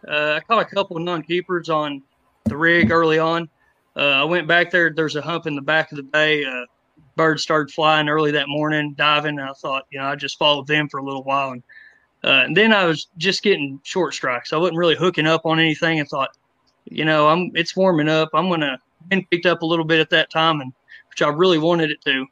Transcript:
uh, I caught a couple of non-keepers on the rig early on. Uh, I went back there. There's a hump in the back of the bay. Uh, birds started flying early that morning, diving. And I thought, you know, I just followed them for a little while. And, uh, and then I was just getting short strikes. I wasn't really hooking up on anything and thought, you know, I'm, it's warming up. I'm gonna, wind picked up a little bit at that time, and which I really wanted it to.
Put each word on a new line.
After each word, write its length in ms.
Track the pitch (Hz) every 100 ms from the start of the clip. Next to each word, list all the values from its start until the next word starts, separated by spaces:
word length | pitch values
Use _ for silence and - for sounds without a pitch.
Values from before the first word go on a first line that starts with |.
| -
uh, 280 | 151 151
I 60 | 151
caught 220 | - 226
a 120 | 175
couple 220 | 196 196 170
of 60 |
non-keepers 680 | 175 175 151 175 175 175 160
on 340 | 156 151 139 _ _ _ _
the 120 | - 143
rig 340 | 165 170 170
early 260 | 165 165 156
on. 300 | 160 165 165 _ _ _ _ -
Uh, 40 |
I 240 | 143 135
went 220 | 147 175 156
back 240 | 170 175
there. 200 | 180 170
There's 260 | 156 160 147
a 60 |
hump 240 | 143 170 160
in 80 | 143
the 60 |
back 280 | 143 156 151
of 60 | 143
the 60 |
bay. 420 | 135 151 151 151
Uh, 220 | 139 127 123 _ _ _ _ -
birds 260 | 160 151
started 300 | - 156 143
flying 360 | - 156 156 151
early 220 | 151 151
that 160 | 147 143
morning, 460 | 147 151 151 147 143
diving. 420 | 151 147 151 147
And 100 | 135
I 40 |
thought, 320 | 135 156 135 -
you 80 | 139
know, 60 | 139
I 80 | 143
just 220 | 139 -
followed 280 | 151 143 135
them 220 | 151 147
for 100 | 143
a 60 |
little 180 | 139 139
while. 280 | 135 135 135
And, 100 | 123 - - - _ _ _
uh, 200 | - 135
and 120 | 127 160
then 160 | 220
I 120 | 208 180
was 220 | 156 - 170
just 240 | 170 185
getting 380 | 208 175 143 135
short 320 | - 190 156
strikes. 380 | - 139 123 -
I 40 | 156
wasn't 200 | 175 165
really 180 | 175 147
hooking 300 | 180 180 156
up 200 | 160 165
on 120 | 160
anything 400 | 160 151 165 160
and 80 | 143
thought, 220 | 151 135 _ _ _ _ _ -
you 180 | -
know, 240 | 156 156 151
I'm, 220 | 165 180
it's 220 | 160 170 -
warming 320 | 190 165 147
up. 220 | 160 156
I'm 140 | 156 185
gonna, 300 | 170 147 131 _ _ 165
wind 160 | 190 185
picked 160 | 175 175
up 160 | 170
a 40 | 160
little 180 | 165
bit 160 | 156 160
at 100 | 156
that 200 | 165 156
time, 300 | 160 160 151
and 120 | 131 - _ - _
which 120 | -
I 60 | 156
really 300 | 147 185 165
wanted 320 | 160 175 156
it 100 | 147
to. 220 | - 135 131